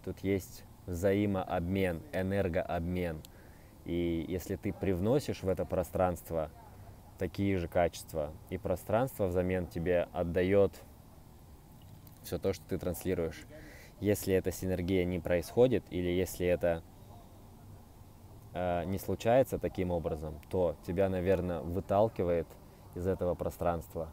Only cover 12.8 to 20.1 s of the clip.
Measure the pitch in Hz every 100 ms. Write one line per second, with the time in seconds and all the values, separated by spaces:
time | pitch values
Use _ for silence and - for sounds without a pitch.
12.8 | 90 85 90 90 80 80 - - - -
13.8 | - - 98 101 - 92 90 - 92 90
14.8 | 87 95 90 90 80 87 - - 127 107
15.8 | - 90 90 87 92 - 87 87 87 85
16.8 | - - - - - - - - - -
17.8 | - - - - - - - 87 90 87
18.8 | 85 95 - 95 113 123 131 90 87 -
19.8 | 90 87 80